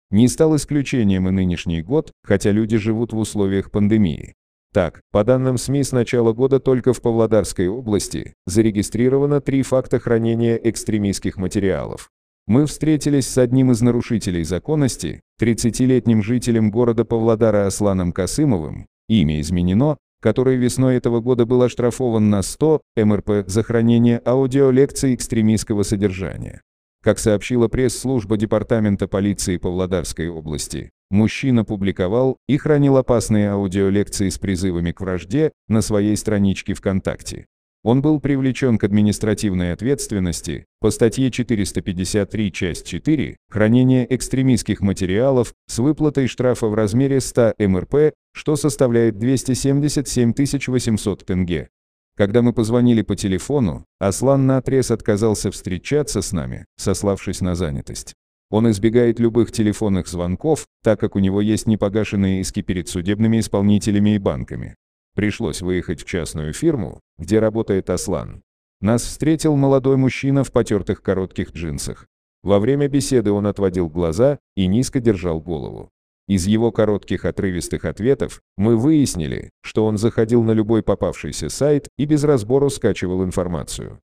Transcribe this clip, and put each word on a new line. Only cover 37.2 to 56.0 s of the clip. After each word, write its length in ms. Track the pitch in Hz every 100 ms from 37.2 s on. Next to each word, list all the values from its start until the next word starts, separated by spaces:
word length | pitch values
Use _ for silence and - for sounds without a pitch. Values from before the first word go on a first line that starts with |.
| - - - _ _ _ 107
Он 160 | 131
был 200 | 151 151
привлечён 560 | 143 139 135 123 131 107
к 80 | 101
административной 880 | 104 104 101 107 104 107 90 87
ответственности 920 | 82 117 143 - 101 90 80 - 71 - -
по 100 | 107
статье 400 | - 117 131 131
четыреста 520 | - 120 107 95 95
пятьдесят 480 | 107 90 92 110 101
три, 200 | 107 101
часть 380 | - 92 73 -
четыре, 480 | 82 - 160 78 - _
хранение 580 | 98 107 123 127 127 120 127
экстремистских 640 | - 131 131 120 - 98
материалов 720 | 98 92 90 98 135 131 113 - -
с 120 | -
выплатой 480 | 135 151 151 139 127
штрафа 400 | - 123 113 110
в 80 | 104
размере 440 | 107 117 139 135
ста 340 | - - 113 -
М 180 | 101 92
Р 100 | -
П, 280 | 139 151 - _
что 240 | - - 151
составляет 600 | 151 - 127 117 113 101
двести 360 | 120 127 -
семьдесят 540 | 123 139 139 147 151 143
семь 240 | 127 120
тысяч 380 | 113 143 139 -
восемьсот 560 | 127 120 104 104 87 -
тенге. 420 | 92 87 80 - _ _ _ _ -
Когда 260 | 101 120
мы 120 | 120
позвонили 480 | 117 107 120 123 113
по 160 | 101 98
телефону, 680 | 101 92 - 143 101 65 - -
Аслан 460 | 98 - 127 139 131
наотрез 440 | 135 - 131 120
отказался 640 | 110 - 101 113 101 104
встречаться 720 | - - 90 - 147